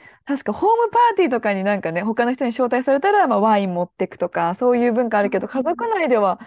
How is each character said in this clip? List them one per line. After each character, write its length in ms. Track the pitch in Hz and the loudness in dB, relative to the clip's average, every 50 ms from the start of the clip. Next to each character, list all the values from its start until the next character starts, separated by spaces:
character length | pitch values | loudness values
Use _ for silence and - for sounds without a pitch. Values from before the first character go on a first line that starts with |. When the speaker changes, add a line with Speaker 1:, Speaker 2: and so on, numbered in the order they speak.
| - - - _ _ | -20 -20 -20 _ _
Speaker 1:
確 200 | - 285 269 - | -6 -6 -4 -4
か 80 | - 208 | -6 -4
ホ 140 | - - 415 | 0 2 2
ー 20 | |
ム 200 | 453 453 466 427 | 2 2 2 2
パ 80 | 440 466 480 466 403 | 2 4 4 4 4
ー 40 | 381 | 2
テ 80 | 359 | 2
ィ 20 | 285 | 2
ー 20 | |
と 120 | 262 226 | 0 0
か 120 | - 214 202 | -2 -2 -2
に 120 | 190 190 | 0 0
な 100 | 202 208 | 0 0
ん 60 | 196 | -2
か 100 | - 165 | -2 -4
ね、 100 | 165 175 | -4 -2
他 240 | 202 220 220 240 240 | -2 -2 -2 0 0
の 60 | 240 | -2
人 140 | 262 - 277 | -2 -2 -2
に 60 | 233 | -4
招 180 | 233 - 254 233 | -2 -2 -2 0
待 160 | 254 247 254 | 0 0 0
さ 80 | - 269 | 0 0
れ 80 | 285 | 2
た 100 | 277 392 | 2 2
ら、 160 | 415 403 359 269 | 2 4 2 2
ま 80 | 226 | 2
あ、 40 | 202 | 2
ワ 160 | 202 220 214 202 | 2 2 2 2
イ 80 | 196 | 0
ン 80 | 185 175 | -2 -2
持 100 | 175 180 | -4 -6
っ 80 | - | -6
て 160 | _ - 190 185 | _ -6 -6 -6
く 100 | - - | -6 -6
と 120 | 180 175 | -6 -4
か、 260 | - 175 170 170 - | -2 -2 -2 -2 -2
そ 160 | - 247 247 | 0 0 2
う 60 | 247 240 | 2 2
い 100 | 240 240 | 2 0
う 60 | 220 | 0
文 160 | 240 247 226 | 0 -2 0
化 80 | 220 208 | 0 0
あ 60 | 202 | 0
る 60 | 202 | 0
け 100 | - 190 | -2 -4
ど、 80 | 202 208 | -4 -4
Speaker 2:
う 20 | |
ん 20 | |
う 20 | - | -4
ん 40 | 262 | -4
う 40 | |
ん。 20 | 254 | -2
Speaker 1:
家 40 | 311 | -2
族 160 | 349 - 440 453 | -2 -2 -2 -2
内 180 | 440 381 330 269 | -2 0 0 2
で 100 | 247 220 | 2 2
は 220 | 202 190 175 - - | 2 0 -2 -4 -8